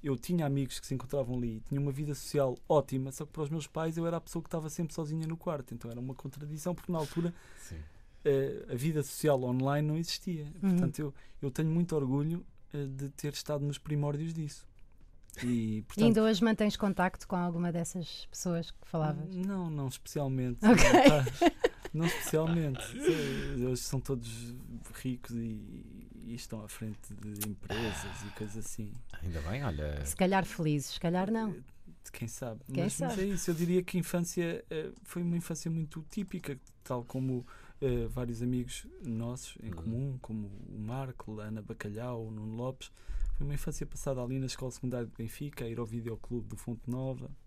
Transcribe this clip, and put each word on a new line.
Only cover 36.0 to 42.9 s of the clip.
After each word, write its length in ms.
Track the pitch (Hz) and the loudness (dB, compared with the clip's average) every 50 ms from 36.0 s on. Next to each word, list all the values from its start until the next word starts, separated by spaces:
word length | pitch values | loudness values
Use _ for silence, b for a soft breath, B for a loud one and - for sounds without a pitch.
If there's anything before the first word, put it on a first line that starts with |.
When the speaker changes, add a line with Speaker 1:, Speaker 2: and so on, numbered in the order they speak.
| 156 - | -12 -8
Speaker 1:
típica, 500 | - - 202 202 - 180 - - 139 131 - - - - - | -6 -6 -6 -4 -6 -8 -6 -6 -8 -8 -10 -20 -20 -20 -6
tal 220 | - 131 123 120 | -4 -4 -4 -4
como, 420 | - - 135 131 131 127 123 120 B B B B B B - - | -4 -4 -2 0 0 -2 -2 -4 B B B B B B -2 0
eh, 240 | 131 123 123 113 110 | 0 2 2 0 -2
vários 320 | 113 127 123 120 120 117 120 | -2 -4 -4 -4 -4 -2 0
amigos 440 | 123 127 123 123 127 - - - - - 370 202 | 0 0 0 -2 -4 -8 -10 -12 -14 -14 -10 -6
nossos 500 | 123 113 110 117 117 123 127 - - - - - | -4 -2 -2 -2 -4 -4 -6 -10 -12 -14 -12 -10
em 60 | 110 | -8
Speaker 2:
Uhum. 60 | 87 | -8
Speaker 1:
comum, 420 | 82 82 110 113 123 135 139 131 127 - | -6 -4 -4 -2 -2 -2 -2 -4 -6 -8
como 240 | - 110 110 104 98 | -6 -6 -6 -6 -6
o 300 | 98 98 - - - 107 | -8 -12 -12 -10 -8 -8
Marco, 600 | 107 107 120 135 135 131 127 - - - 107 107 | -6 -4 -4 -4 -6 -6 -8 -10 -10 -10 -8 -8
a 40 | 104 | -8
Ana 160 | 107 110 110 | -6 -8 -8
Bacalhau, 640 | 101 87 113 110 - 107 104 110 120 123 123 117 113 | -8 -8 -10 -8 -8 -8 -6 -6 -6 -6 -6 -6 -6
o 40 | 110 | -8
Nuno 260 | 110 107 107 110 110 | -8 -8 -8 -8 -6
Lopes. 340 | 113 123 127 127 - - - | -4 -6 -6 -6 -8 -14 -18